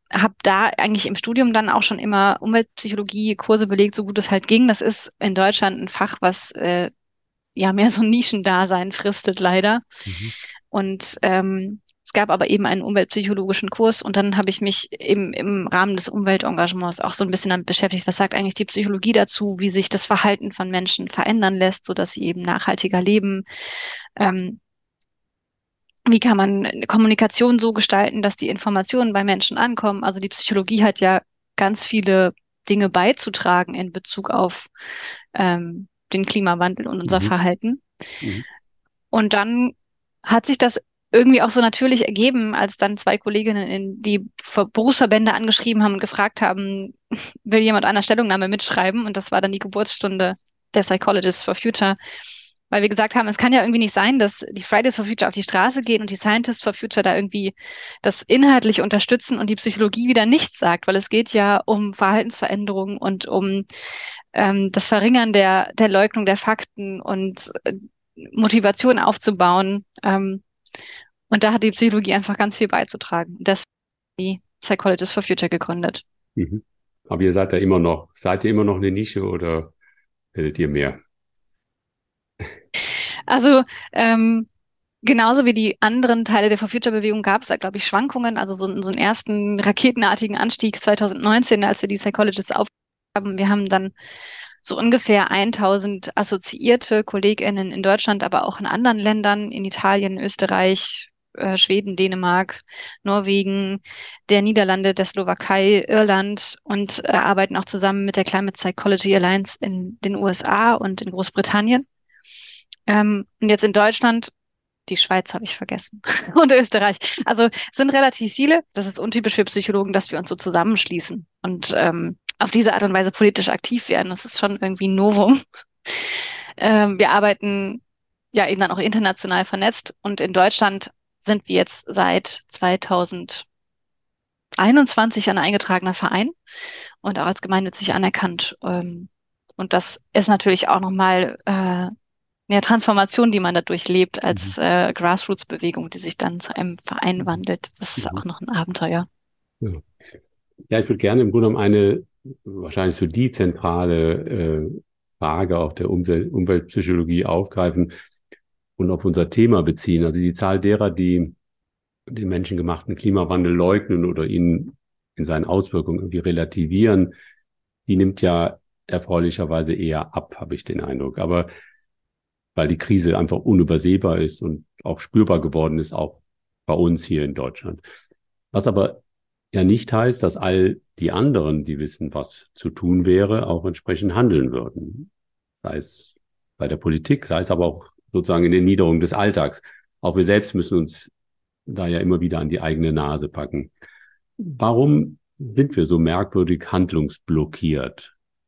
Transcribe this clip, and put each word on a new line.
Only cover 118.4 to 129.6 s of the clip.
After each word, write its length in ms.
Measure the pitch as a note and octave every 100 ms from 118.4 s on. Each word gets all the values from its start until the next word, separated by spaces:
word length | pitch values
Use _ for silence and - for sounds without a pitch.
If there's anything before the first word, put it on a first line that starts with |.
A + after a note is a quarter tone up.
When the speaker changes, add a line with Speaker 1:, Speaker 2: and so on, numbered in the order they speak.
| C#4+ E4 -
Speaker 1:
Das 120 | G3+ G3
ist 140 | -
untypisch 360 | A3+ A#3 G#3+ G#3+
für 100 | F#3+
Psychologen, 480 | G3+ G3 G3 G3
dass 180 | G3 -
wir 80 | E3
uns 100 | -
so 60 | -
zusammenschließen 920 | F#3+ E3+ F#3 G#3+ - F3+ - A3 - _
und, 320 | - F3+ - -
ähm, 400 | E3+ E3+ E3+ - - -
auf 120 | G#3+
diese 220 | A3+ A3
Art 100 | F3+
und 100 | G3+
Weise 180 | F#3+ F#3+
politisch 360 | - G#3+ G3 F#3
aktiv 400 | F3 - A#3+ -
werden. 220 | F3+ F#3
Das 160 | F#3 A#3
ist 120 | -
schon 200 | G3+ G3+
irgendwie 320 | F#3+ F#3+ G3
ein 60 | F#3+
Novum. 460 | G3+ G3+ G#3 C4+ - - - _ - - - - - - - -
Ähm, 420 | G#3+ G#3+ G#3 F#3+
wir 120 | G3+
arbeiten 680 | G3+ G#3 G3+ G#3 G3+ G3 A#3+ _ _ _ _ _
ja 180 | G#3+ E3+
eben 100 | F#3
dann 120 | F#3
auch 80 | F3+
international 680 | A3 G#3+ G3+ F#3+ F#3+ F3+ F#3+
vernetzt 500 | G3